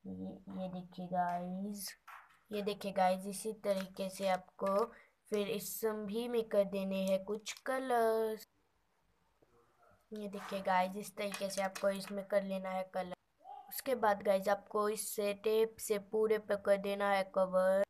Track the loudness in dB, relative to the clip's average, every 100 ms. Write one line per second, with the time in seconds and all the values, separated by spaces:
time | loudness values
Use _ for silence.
0 | -12 -10 -10 -10 -12 -8 -6 -8 -10 -12
1 | -4 0 0 -2 -4 -6 -6 -6 -10 -12
2 | -18 -20 -20 _ _ -4 -4 -4 -2 2
3 | 4 2 -4 -6 -6 -4 0 0 -2 -6
4 | -8 -2 0 0 -2 -4 0 2 0 -4
5 | -20 _ _ -2 0 -4 -6 -4 -2 -2
6 | -4 -4 0 -2 2 2 2 0 -2 -2
7 | 0 0 0 -6 -6 -10 -4 -4 2 2
8 | 4 2 0 -4 -12 _ _ _ _ _
9 | _ _ _ _ _ _ _ _ _ _
10 | _ -8 -8 -8 -6 -4 2 4 4 0
11 | -10 -6 -6 -4 -4 -2 -2 0 0 0
12 | -4 -8 0 0 2 -4 -4 -4 -4 -6
13 | -6 -10 _ _ -18 -18 -10 -8 -2 2
14 | 4 4 4 4 4 0 0 0 0 0
15 | -4 -2 -2 0 2 4 2 0 -2 -2
16 | 0 2 4 2 2 -2 4 2 2 0
17 | 2 2 2 2 2 4 4 4